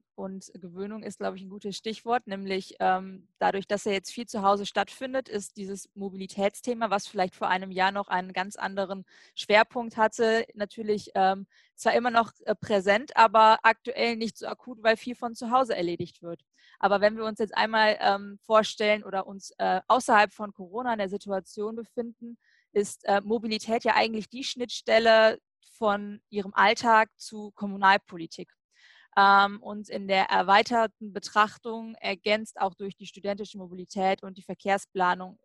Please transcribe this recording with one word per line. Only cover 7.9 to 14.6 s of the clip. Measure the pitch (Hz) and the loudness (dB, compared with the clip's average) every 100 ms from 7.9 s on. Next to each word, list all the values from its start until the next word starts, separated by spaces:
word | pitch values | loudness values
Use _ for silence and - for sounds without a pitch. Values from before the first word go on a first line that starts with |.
noch | 202 202 | -2 -4
einen | 185 185 | -4 -4
ganz | 185 196 - | -6 -6 -6
anderen | 190 196 185 196 - _ _ - | -8 -6 -6 -8 -14 _ _ -10
Schwerpunkt | - 208 226 247 226 220 | 4 6 6 0 -6 0
hatte, | 220 - 226 226 - 208 | 0 2 2 2 -2 -8
natürlich, | 208 - 220 208 - | -10 -6 -4 -4 -2
ähm, | 196 190 196 196 _ _ - | 0 2 0 -6 _ _ -4
zwar | 226 | 0
immer | 233 240 | 2 2
noch, | 226 214 - - | 0 0 -4 -6
äh, | 208 | -4
präsent, | - 202 190 208 294 - | 0 0 4 2 2 4
aber | 226 220 220 220 | 6 8 6 6
aktuell | 226 226 240 - 233 226 | 4 2 -2 -4 -2 -2
nicht | 226 - | -6 -8
so | - | -12
akut, | 214 | -12